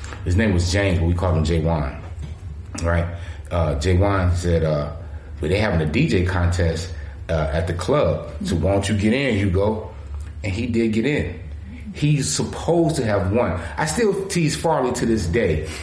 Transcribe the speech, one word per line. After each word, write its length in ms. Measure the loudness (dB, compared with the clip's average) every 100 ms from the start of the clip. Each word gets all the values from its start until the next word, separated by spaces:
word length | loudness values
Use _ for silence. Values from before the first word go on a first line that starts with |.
| -12 -8 0
his 100 | 2
name 160 | 4
was 180 | 4 2
James, 260 | 2 2 2
but 80 | 2
we 80 |
called 240 | 2 2 2
him 60 |
Jay 160 | 2 2
Wan, 420 | 2 0 -2 -6 -12 -12 -12 -12 -12 -12 -10 -4
right? 240 | 0 2 0 -6 -10 -12 -4
Uh, 240 | 0 0 0
Jay 200 | 2 4
Wan 360 | 4 4 2 2
said, 280 | 2 2
uh, 300 | 2 0 -2 -8 -12 -12 -12 -6
"Well, 100 | 0
they 80 | 2
having 200 | 2 2
a 60 | 0
D 220 | 2 2
J 160 | 2 2
contest, 680 | 2 2 2 0 0 -6 -10 -12 -12 -4
uh, 200 | -2 0
at 140 | -2 -2
the 60 |
club, 580 | -4 0 2 2 0 -4 -8 -2
so 100 | 0
why 160 | 2
don't 160 | 2 2
you 80 | 2
get 160 | 2
in, 240 | 2 2 2
Hugo?" 560 | 2 2 2 0 -6 -12 -12 -10 -10 -8
And 80 | -6
he 140 | -4 0
did 280 | 2 2
get 120 | 2 0
in. 340 | 0 -2 -6 -10 -12 -12 -12 -12
He's 340 | -2 2 2 0
supposed 600 | -2 -4 -4 0 2 2 2
to 100 | 0
have 260 | 2 2
won. 280 | 2 0 -2 -6 -4
I 80 | -2
still 400 | 2 2 0 -2
tease 280 | 0 0 0
Farley 380 | 0 2 0
to 120 | 0 0
this 220 | 0 2
day 400 | 2 2 0 -4 -6